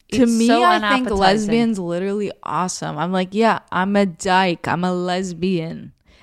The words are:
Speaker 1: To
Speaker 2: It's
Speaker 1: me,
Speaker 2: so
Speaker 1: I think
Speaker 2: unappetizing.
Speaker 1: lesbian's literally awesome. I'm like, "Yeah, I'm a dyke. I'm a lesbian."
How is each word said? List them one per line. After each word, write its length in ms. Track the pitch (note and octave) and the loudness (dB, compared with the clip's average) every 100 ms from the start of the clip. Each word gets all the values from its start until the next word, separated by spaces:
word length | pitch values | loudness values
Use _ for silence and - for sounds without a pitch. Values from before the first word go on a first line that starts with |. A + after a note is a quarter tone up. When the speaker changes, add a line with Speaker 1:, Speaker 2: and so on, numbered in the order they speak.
| _ | _
Speaker 1:
To 100 | G#3+ | 2
Speaker 2:
It's 80 | A#3 | 2
Speaker 1:
me, 160 | A3+ A#3 | 4 4
Speaker 2:
so 160 | A#3 | 4
Speaker 1:
I 100 | A#3+ - | 4 2
think 280 | G#3+ A#3 B3 | 2 0 0
Speaker 2:
unappetizing. 100 | G3 | 2
Speaker 1:
lesbian's 600 | F#3+ G#3 G#3 A#3 A#3 G3+ | 2 2 2 0 0 -2
literally 520 | E3+ E3+ G3 G3+ G3+ - | -4 -4 -4 -4 -6 -8
awesome. 520 | - D#3 F3+ - D#3 D3+ | -6 -4 -4 -6 -8 -6
I'm 160 | E3+ | -2
like, 180 | F#3 F#3 | -2 -2
"Yeah, 280 | G3 A3+ F3+ - | 0 2 0 -4
I'm 240 | F3 F#3+ G3+ | -4 0 2
a 100 | G3 | 0
dyke. 640 | D#3+ F#3+ F#3 F#3+ E3 - | -2 0 2 2 -2 -4
I'm 160 | D#3+ | -2
a 100 | F3+ | -2
lesbian." 1000 | F3+ F3+ F3+ F#3+ E3 F#3 F3 D#3+ D#3 D3 - _ _ | -2 -2 -4 -4 -4 -2 -2 -4 -12 -16 -20 _ _